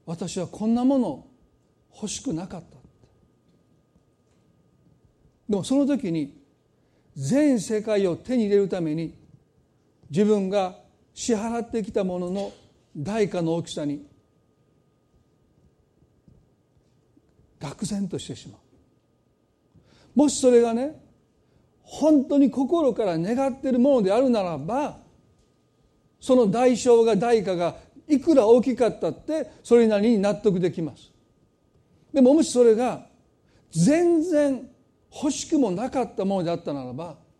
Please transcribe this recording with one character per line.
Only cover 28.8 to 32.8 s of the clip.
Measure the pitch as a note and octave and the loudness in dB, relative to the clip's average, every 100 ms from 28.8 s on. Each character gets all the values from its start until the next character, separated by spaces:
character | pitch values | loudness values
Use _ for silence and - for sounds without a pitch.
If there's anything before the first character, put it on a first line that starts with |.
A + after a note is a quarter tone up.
| A3+ | -2
っ | - | -2
た | - | -6
っ | |
て、 | - - D#4 C4+ - | -6 -6 -6 -6 -12
そ | - A#3+ | 2 4
れ | A3+ | 6
な | G3+ | 4
り | A3 | 2
に | A3 | 2
納 | G3+ | 0
得 | G3+ G#3+ F#3 | 0 -2 0
で | F3 | -2
き | - | -4
ま | D#3 - | -8 -10
す。 | - _ _ _ _ _ _ _ _ _ _ | -20 _ _ _ _ _ _ _ _ _ _
で | C4+ | 4
も、 | B3 | 6
も | D#4 | 6
し | C#4 | 2
そ | B3 | 4
れ | A#3+ | 4
が | G#3+ | 4